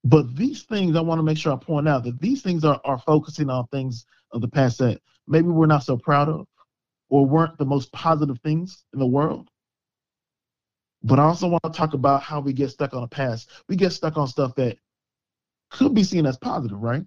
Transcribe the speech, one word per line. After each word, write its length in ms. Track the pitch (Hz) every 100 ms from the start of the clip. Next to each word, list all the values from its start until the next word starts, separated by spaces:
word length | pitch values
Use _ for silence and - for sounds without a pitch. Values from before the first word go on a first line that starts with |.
But 320 | 127 151 127 131
these 280 | 254 285
things, 320 | - 208 185 160
I 60 |
wanna 220 | 165 165
make 160 | 156 156
sure 140 | 160
I 20 | 131
point 320 | - 147 156
out 160 | 135
that 180 | 120 123
these 220 | 190 277
things 200 | 190 170
are, 160 | 151 139
are 160 | 135 127
focusing 500 | - 151 156 151 143
on 160 | 127 120
things 380 | 139 131 117 _ _ _
of 100 | 120
the 60 | 120
past 300 | 143 131 117
that 220 | 127 98 _ _ -
maybe 200 | 160 170
we're 180 | 160 156
not 180 | 147
so 140 | 127 123
proud 320 | - 143 147
of 160 | 156 - _ _ _ _ _ _
or 160 | 139 139
weren't 320 | 156 160 -
the 80 | 139
most 260 | 139 123
positive 460 | - 165 156 151 120
things 420 | 156 156 185 - _
in 60 | 143
the 80 | 127
world. 420 | 135 160 - - _ _ _ _ _ _ _ _ _ _ _ _ _ _ _
But 180 | 110 127
I 40 |
also 240 | 151 170 180
wanna 260 | 170 160
talk 200 | 160 156
about 280 | 147 139 139
how 180 | - 151
we 140 | 139
get 160 | 131 139
stuck 240 | - 139
on 80 | 127
the 60 | 117
past. 420 | - 131 113 - - -
We 80 | 190
get 160 | 185
stuck 260 | 170 160 156
on 100 | 135
stuff 260 | 135 131 117
that 220 | 123 - _ _ _ _ _ _ _ _ _
could 240 | - 277 220
be 80 |
seen 240 | 185 180 147
as 100 | 123
positive, 420 | 254 - 120 101
right? 260 | 117 131